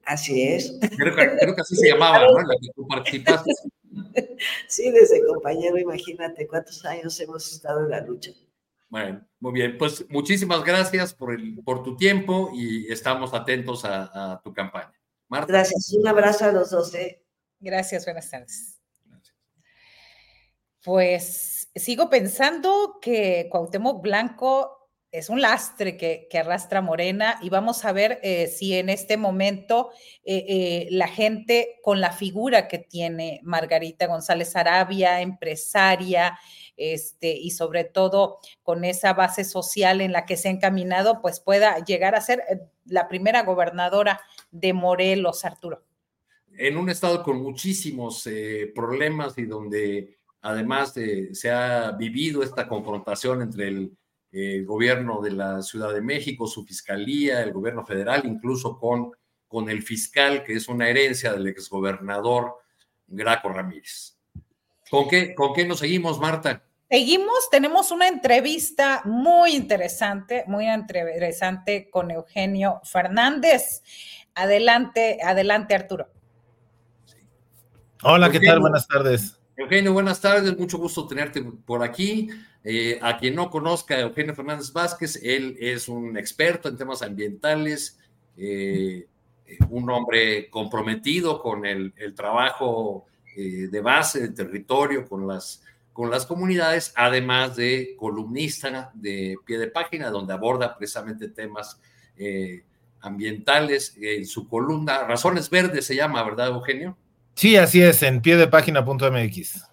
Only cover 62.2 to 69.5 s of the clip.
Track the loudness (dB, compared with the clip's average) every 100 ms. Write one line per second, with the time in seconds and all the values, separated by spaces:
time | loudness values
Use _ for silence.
62.2 | 0 0 -2 -10 _ _ _ _ _ -6
63.2 | 0 0 -2 -6 -8 -12 -16 -16 -18 _
64.2 | _ -20 -20 _ _ _ _ 0 4 2
65.2 | 2 0 0 2 -2 -2 -2 0 -2 -2
66.2 | -2 0 -2 -4 _ _ _ 2 4 2
67.2 | 2 0 4 4 4 2 2 2 2 2
68.2 | 4 4 4 -4 -4 0 2 2 -2 0
69.2 | 6 8 8